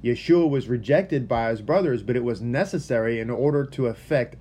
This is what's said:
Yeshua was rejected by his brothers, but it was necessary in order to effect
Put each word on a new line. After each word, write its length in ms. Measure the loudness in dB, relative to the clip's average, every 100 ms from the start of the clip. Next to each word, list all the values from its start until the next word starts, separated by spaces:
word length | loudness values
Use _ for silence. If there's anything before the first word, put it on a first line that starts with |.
Yeshua 460 | 0 -2 4 4 6
was 180 | 0 0
rejected 600 | -4 2 2 2 -4 0
by 220 | 0 0
his 120 | -2
brothers, 420 | 0 0 2 -2
but 120 | -2 -2
it 80 |
was 180 | -2 -4
necessary 800 | -2 -2 -2 -4 -2 0 0 -2
in 100 | -4
order 340 | 0 0 0 -2
to 200 | -2 -4
effect 500 | -4 -2 -2 -2 -6